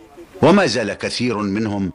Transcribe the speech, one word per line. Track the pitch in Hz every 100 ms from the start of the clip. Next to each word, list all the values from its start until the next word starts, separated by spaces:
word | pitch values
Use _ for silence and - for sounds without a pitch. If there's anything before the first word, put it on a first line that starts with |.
| - - - -
وما | 139 202 170
زال | 113 104
كثير | 95 104 - 123 107
منهم | 104 98 113 101 95